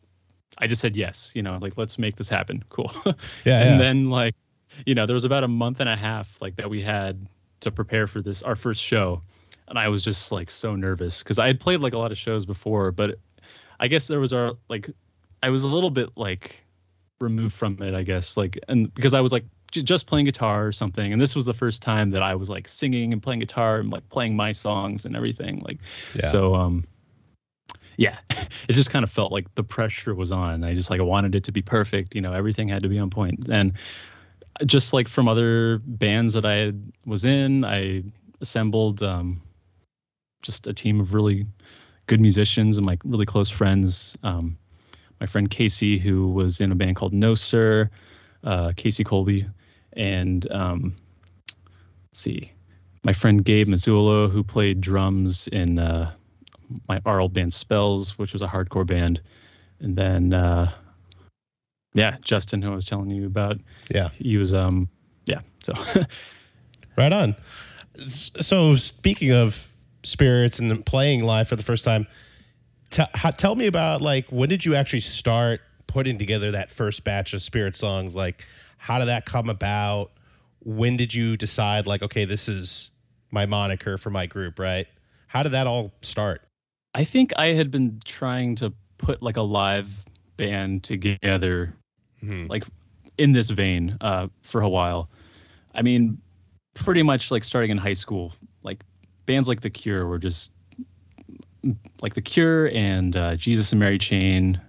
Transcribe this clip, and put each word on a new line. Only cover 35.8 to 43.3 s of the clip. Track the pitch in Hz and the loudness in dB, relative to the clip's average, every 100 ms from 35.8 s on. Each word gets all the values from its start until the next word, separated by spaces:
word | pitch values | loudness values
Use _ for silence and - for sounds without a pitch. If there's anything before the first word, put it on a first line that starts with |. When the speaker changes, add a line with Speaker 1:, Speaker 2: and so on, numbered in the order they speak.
| 120 | -2
Speaker 1:
bands | 110 107 107 117 | -2 2 2 2
that | 107 107 | 2 2
I | 104 | 2
had, | 107 104 104 - 117 | 0 -4 -10 -14 -6
was | 101 120 | -2 2
in, | 139 135 135 110 | 2 2 2 2
I | 101 95 95 95 - _ - | -2 -2 -4 -6 -14 _ -12
assembled, | - 117 110 110 110 104 | -6 -2 0 2 2 0
um, | 101 90 87 87 - _ _ _ _ _ _ _ _ _ | -2 -2 -4 -6 -10 _ _ _ _ _ _ _ _ _
just | - 110 123 | -14 -10 -8
a | |
team | 107 113 107 | -4 0 2
of | 95 | 2
really | 104 104 98 104 - - - - _ - | 2 2 2 -2 -10 -20 -20 -20 _ 2
good | 113 | 6
musicians | 110 98 104 - 110 104 | 8 8 4 4 4 4
and, | 98 | 2
like, | 90 | 0
really | - 117 | -2 -2
close | 101 | 0